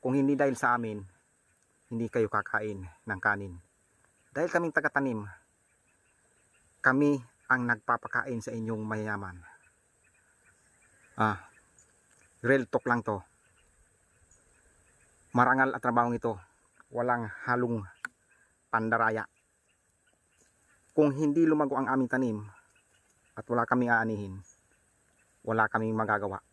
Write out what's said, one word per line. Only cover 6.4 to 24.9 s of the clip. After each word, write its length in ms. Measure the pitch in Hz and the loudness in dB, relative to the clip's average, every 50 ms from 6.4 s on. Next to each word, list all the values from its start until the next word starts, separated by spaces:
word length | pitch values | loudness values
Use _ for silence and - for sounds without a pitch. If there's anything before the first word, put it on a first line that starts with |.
| _ _ _ _ _ _ _ _ | _ _ _ _ _ _ _ _
kami 400 | - 131 131 135 147 147 143 135 120 - _ _ _ - | 2 2 4 4 4 4 2 0 -4 -10 _ _ _ -2
ang 160 | 127 127 120 | 0 0 2
nagpapakain 720 | 120 120 110 - - 120 113 - - - 123 113 - 123 117 | 0 -2 -2 0 0 -2 -2 -2 -4 -4 -4 -4 -4 -6 -8
sa 160 | 104 - 113 | -6 -6 -8
inyong 260 | 117 113 110 113 107 107 | -6 -4 -4 -4 -4 -4
mayayaman. 560 | 107 110 107 107 107 104 104 101 92 87 87 85 - - - _ _ _ _ _ _ _ _ _ _ _ _ _ _ _ _ _ _ _ _ _ _ _ _ _ _ _ _ _ _ _ - | -4 -4 -4 -4 -4 -4 -6 -6 -10 -12 -16 -18 -20 -20 -20 _ _ _ _ _ _ _ _ _ _ _ _ _ _ _ _ _ _ _ _ _ _ _ _ _ _ _ _ _ _ _ -2
Ah, 320 | 110 110 101 95 - - - - _ _ _ _ _ _ _ _ _ _ _ _ _ _ _ _ | -2 -2 -2 -4 -8 -16 -20 -20 _ _ _ _ _ _ _ _ _ _ _ _ _ _ _ _
real 240 | - 120 135 135 123 - | 2 2 2 2 2 0
talk 160 | - 127 - | -2 -2 0
lang 160 | 127 120 120 107 | 0 0 0 0
to. 160 | - 107 98 - - _ _ _ _ _ _ _ _ _ _ _ _ _ _ _ _ _ _ _ _ _ _ _ _ _ _ _ _ _ _ _ _ _ _ _ _ _ _ _ _ - | -2 -4 -4 -6 -12 _ _ _ _ _ _ _ _ _ _ _ _ _ _ _ _ _ _ _ _ _ _ _ _ _ _ _ _ _ _ _ _ _ _ _ _ _ _ _ _ 2
Marangal 400 | 127 120 123 127 131 131 135 - | 4 6 6 6 4 4 2 0
at 80 | - - | 0 -2
trabahong 320 | 123 117 120 120 120 120 | 2 4 4 4 2 0
ito, 240 | 113 - 117 110 87 87 _ _ _ _ _ _ _ - _ - | -2 -2 -4 -4 -4 -10 _ _ _ _ _ _ _ -20 _ -6
walang 320 | 120 120 123 123 120 117 110 - - - | -4 0 0 0 0 -2 -6 -10 -8 -4
halong 380 | - 123 123 123 120 117 113 101 92 - _ - - - _ _ _ _ _ _ _ _ _ _ _ | -2 0 0 0 0 -2 -4 -6 -10 -14 _ -16 -16 -16 _ _ _ _ _ _ _ _ _ _ _
pandaraya. 560 | - 113 110 113 113 113 113 110 110 110 107 - _ _ _ _ _ _ _ _ _ _ _ _ _ _ _ _ _ _ _ _ _ _ _ _ _ _ _ _ _ _ _ _ _ | -2 0 2 2 2 2 2 2 0 -2 -4 -8 _ _ _ _ _ _ _ _ _ _ _ _ _ _ _ _ _ _ _ _ _ _ _ _ _ _ _ _ _ _ _ _ _
Kung 160 | - 151 147 | 2 2 4
hindi 320 | 135 139 156 147 143 160 165 | 2 2 0 2 2 4 4
lumago 320 | 160 156 151 151 135 139 | 4 4 2 2 0 0
ang 160 | 131 135 110 | -2 0 0
aming 200 | 131 131 131 120 | 0 0 0 0
tanim 280 | - 131 131 120 110 104 104 104 - - _ _ _ _ _ _ _ _ _ _ _ _ _ _ _ | 0 0 0 -2 -2 -4 -8 -12 -16 -20 _ _ _ _ _ _ _ _ _ _ _ _ _ _ _
at 120 | - 110 - | -16 -6 -2
wala 160 | 120 120 117 | 0 0 2
kaming 240 | - 123 123 123 120 | 2 2 2 2 2
aanihin, 440 | 117 113 110 110 110 104 104 95 92 98 95 - _ _ _ _ _ _ _ _ | 2 2 2 0 -2 -4 -6 -8 -10 -12 -16 -18 _ _ _ _ _ _ _ _